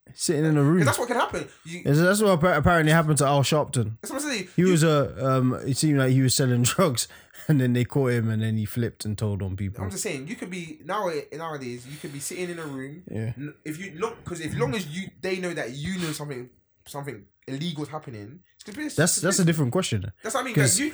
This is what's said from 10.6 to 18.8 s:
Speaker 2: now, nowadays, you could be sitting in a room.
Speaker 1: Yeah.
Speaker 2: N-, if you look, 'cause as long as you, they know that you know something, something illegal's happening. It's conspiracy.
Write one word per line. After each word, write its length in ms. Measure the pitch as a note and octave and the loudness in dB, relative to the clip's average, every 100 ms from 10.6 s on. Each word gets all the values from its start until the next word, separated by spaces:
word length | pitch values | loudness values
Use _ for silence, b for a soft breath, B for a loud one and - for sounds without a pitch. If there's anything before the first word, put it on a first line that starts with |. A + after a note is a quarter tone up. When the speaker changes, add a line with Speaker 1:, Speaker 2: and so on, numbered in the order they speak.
| D#3+ D#3 D#3+ | -10 -12 -8
Speaker 2:
now, 240 | G#3 F#3 D3+ - | -4 -4 -4 -8
nowadays, 560 | D3+ E3 D3 B2+ A#2+ B2+ | -10 -8 -8 -8 -10 -14
you 120 | D3 | -14
could 160 | D#3+ | -12
be 60 | C#3 | -10
sitting 280 | - F3 F3 | -10 -8 -8
in 100 | E3+ | -8
a 60 | |
room. 380 | D#3 C3+ C3+ D#3+ - | -10 -10 -10 -14 -10
Speaker 1:
Yeah. 240 | G#2+ A2 A#2+ | -6 -6 -8
Speaker 2:
N-, 160 | D3 - - | -12 -12 -12
if 120 | D#3 | -12
you 140 | F#3+ D#3 | -12 -8
look, 260 | A3+ - | -8 -8
'cause 160 | - E3+ | -12 -8
as 140 | D#3 C#3+ | -6 -2
long 180 | B3 | -2
as 120 | A3+ D3+ | -2 -6
you, 240 | E3+ F3+ - | -8 -10 -8
they 160 | F#3 F#3+ | -6 -4
know 140 | F3+ | -4
that 200 | D3+ A#2+ | -6 -8
you 260 | C#3 E3+ F#3 | -8 -6 -4
know 140 | E3 | -4
something, 360 | D3+ D3 B2 B2 _ _ _ - | -6 -8 -10 -12 _ _ _ -14
something 400 | C#3+ C#3+ A2 - _ - | -12 -10 -12 -16 _ -10
illegal's 420 | C3+ F3 D3+ C#3 | -6 -6 -6 -8
happening. 500 | D#3 C#3+ G#2+ G#2 F3 _ | -10 -12 -14 -14 -18 _
It's 100 | - | -20
conspiracy. 320 | - G3+ | -16 -10